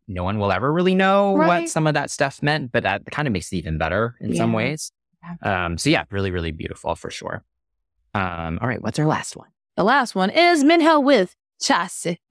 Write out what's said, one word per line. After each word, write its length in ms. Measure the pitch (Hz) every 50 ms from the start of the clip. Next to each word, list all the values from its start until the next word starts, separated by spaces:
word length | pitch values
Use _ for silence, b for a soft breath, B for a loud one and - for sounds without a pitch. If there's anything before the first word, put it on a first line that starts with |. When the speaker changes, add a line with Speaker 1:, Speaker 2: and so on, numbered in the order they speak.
| _ -
Speaker 1:
no 140 | 92 90 90
one 140 | 92 104 107
will 140 | 101 101
ever 200 | 92 92 120 143
really 220 | 156 175 180 185 185
know 420 | 185 190 190 196 202 202 196 196
Speaker 2:
Right. 260 | 190 320 175 175 170
Speaker 1:
what 60 | 170 165
some 180 | - 165 156 156
of 60 | 147
that 160 | 147 135 -
stuff 300 | - - 147 139 - -
meant, 280 | - 147 151 151 135 120
but 120 | - 117 -
that 180 | 95 98 101 - -
kind 160 | - - 151 135
of 40 |
makes 200 | 104 87 - -
it 40 | 95
even 200 | 87 73 80 82
better 380 | 78 80 80 87 104 113 120 123 -
in 140 | - 104 120
some 140 | 113 113 117
Speaker 2:
Yeah. 40 | 113
Speaker 1:
ways. 360 | 110 113 131 151 156 - - _ _ _ _ _ _ - 170 175 -
Speaker 2:
Yeah. 240 | - 107 98 90 87
Speaker 1:
Um, 120 | 85 85 82
so 120 | - 139
yeah, 140 | 160 123 - -
really, 200 | 101 98 98 95
really 220 | 90 90 82 82
beautiful 420 | 78 80 - - - - - - 85
for 160 | - - -
sure. 320 | - - - - - 98 - _ _ _ _ _ _ _ _ _ _ _ _ _ -
Um, 440 | 101 95 90 85 85 82 82 82 87
all 60 | 117 123
right, 120 | 117 -
what's 160 | - 110 - -
our 60 | 151
last 300 | 156 123 - - - -
one? 120 | - - _ _ _ _ _ -
Speaker 2:
The 80 | - 170
last 300 | 214 262 285 247 - -
one 160 | 190 185 208
is 320 | - 320 339 349 349 302 269
Minho 360 | 294 339 339 294 330 320 294
with 340 | 254 277 285 220 180 180 _ _ _ _ _ -
Chase. 440 | - - - 175 175 180 - - - 165 175 - _ _